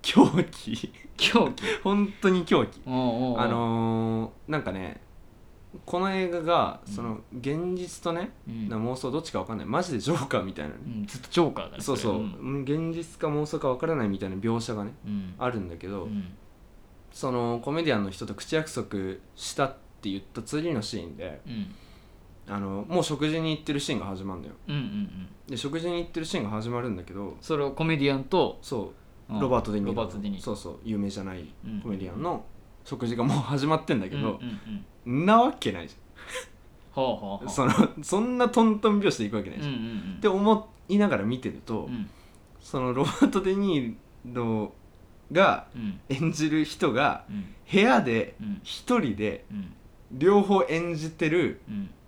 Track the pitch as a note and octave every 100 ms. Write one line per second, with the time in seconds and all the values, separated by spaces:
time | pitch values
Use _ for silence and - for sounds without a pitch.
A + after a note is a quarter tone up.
0 | - - D#4 E3 - - - A2+ - -
1 | - - - A#3 - - - G#3+ G3 G3+
2 | G3+ - G3 F#3 E3+ F3 A2 - C3 B2+
3 | B2+ A#2 B2+ A#2 A#2+ A#2 A#2 A2+ A2+ A2+
4 | A2+ A2+ A2 - - D3+ B2 F#2+ F2+ -
5 | - - - - - - - - - F3
6 | F#3+ F#3+ F#3 E3+ D#3+ E3+ F#2 - - G2+
7 | A#2 A2 - B2+ C3 D#3 F3+ F#3 F3+ -
8 | F3 E3 A3 - - A2+ G#2 A2 A#2 B2+
9 | C3 C#3+ - G#2 F#2+ A2 D2 C#3 F#3 B2
10 | B2+ E3+ - A#2+ F#2+ F#2 D2+ - - A#2
11 | G2+ - - F3 D#3 A2 F2+ - G#2+ C3
12 | A#2 G2+ A2 - B2+ C#3 C3+ D3+ E3 E3
13 | E3 - D#3+ D3 D3+ D#3 C#3+ B2+ D#3+ D#3
14 | G#2+ G2 F#2+ F#2+ A2+ A#2 A2+ G#2+ G#2 -
15 | G#2 G#2 F#2 F#2 B2 A#2 F2+ E2+ F2+ G2+
16 | G2 G#2 F2+ - - - - - - -
17 | - - C#3 B2 A#2+ A#2+ C3 D#3+ D#3+ A2
18 | G2 G2 A2 G2+ - D#3 D#3 - G#2+ G2+
19 | F#2+ F#2+ - - - - C#3 - - -
20 | G#2 G2 - - A2+ D3+ E3+ C3 G#2 G#2
21 | E2 - F2 D2 D3 A2+ F#2+ - - -
22 | - - - - - G2+ G2 G2 G#2+ F3
23 | D#3 C#3 D3+ D#3+ D#3+ D#3 - C#3+ C#3 A#2
24 | G2 F#2+ G2 F2+ D2 - - D3 A#2 G#2
25 | F#2+ F#2 F2+ - - B2 C#3+ D#3+ E3+ F3
26 | E3+ E3 D#3+ F#3 G#2 G#2+ A#2 A#2+ B2 F#2
27 | F2+ F#2+ G2 - - D3+ C#3 C3+ D#3+ D#3+
28 | C#3 C3+ C3 F#3 B2 - - A#2+ F#2 -
29 | - - - G#2+ B2 B2 G#2+ G#2 G2+ A2
30 | G#2+ G2+ G2+ F#2+ - G#2 F2 - A2+ G#2
31 | G2+ G2 F#2+ F#2 D#2 - A#2 G#2+ A#2 G2
32 | F#2 F2+ E3 C3 - - - - - -
33 | A#2 A#2+ C3 D3 A2+ C#3 D3 D#3 - C3+
34 | F#2+ C#3+ A2+ F#2+ B2 G2+ - G2+ - -
35 | A#2+ C3 F3+ A3 B3+ - - F2+ D#2+ -
36 | - - - - - - - - - -
37 | B2+ G#2 G2+ G2 - - B2+ - G3+ -
38 | D3+ F#3+ A#3+ B3 B3 B3 A3+ G#3+ A3+ G#3
39 | G3 - G#2 G#2+ F#2+ - D3 B2 A2+ A2
40 | F#3+ - G#3 F#3+ G3+ G#3+ - - - G3+
41 | G3+ A2+ G#2 B2 A2+ - - A2 D2 A#2+
42 | - - - - - - - C3+ B2+ B2
43 | D3 - C4+ G3 F#3 G3 G3 D3+ A#2 G#2+
44 | - - A#2+ B2 A#2 A2 G#2 - - -
45 | - - - D#3 F#3+ F#2+ - B2+ G#2+ F#2
46 | - C#3 D#3+ D#3 D#3 D#3 D3+ - E3 A2+
47 | C#3+ - - G#2 F#2 - - F#3+ A3+ B3
48 | C3+ A2+ - - G#2+ G2+ - - - D3
49 | C#3+ G2+ G#2+ - - G#2 F#2 - - -
50 | - B2+ E3+ G3+ G3 G3 F3 D#3+ E3+ E3
51 | D#3+ - D#3+ F3 D3 - - G#2 F#2+ -